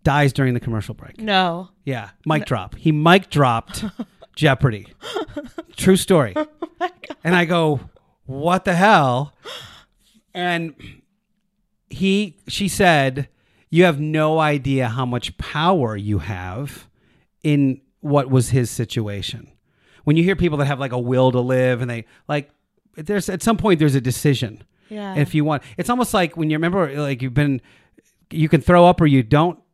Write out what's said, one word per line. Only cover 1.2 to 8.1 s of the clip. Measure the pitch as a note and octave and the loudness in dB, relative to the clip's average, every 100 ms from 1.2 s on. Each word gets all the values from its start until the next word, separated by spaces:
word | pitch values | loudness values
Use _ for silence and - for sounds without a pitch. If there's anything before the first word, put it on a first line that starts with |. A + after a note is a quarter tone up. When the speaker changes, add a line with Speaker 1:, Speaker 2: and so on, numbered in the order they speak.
| A3 F#3+ F3+ E3+ F#3 _ C#3 | -2 0 0 -4 -12 _ -8
Speaker 1:
Yeah. | B2 G2+ _ D#3 | -8 -10 _ -2
Mic | D#3 | -2
Speaker 2:
No. | - | -2
Speaker 1:
drop. | A#2 F#2 - | -4 -6 -4
He | D#3+ | 0
mic | D3+ E3 F#3+ - | 2 4 4 2
dropped | D3 C3 A2+ - - G#3+ - - | 2 2 2 -4 -10 -10 -10 -16
Speaker 2:
<laughs> | _ - - | _ -18 0
Speaker 1:
Jeopardy. | D3+ C3 C3 G#2 - _ - - D#4+ D4 D4 - - - | 2 2 0 -2 -12 _ -10 -8 -8 -10 -14 -16 -16 -2
True | F#3+ F#3+ | 2 4
story. | - E3+ A2+ D4+ | 4 2 2 -2
Speaker 2:
<laughs> | D4+ - E4 - | -6 -8 -14 -8
Oh | F4 | -8
my | - - | -8 -18
God. | D4 | -8
Speaker 1:
And | E3 F3+ | -2 0
I | E3 | 0
go, | F3 D#3+ C#3 - _ _ | 0 0 -2 -8 _ _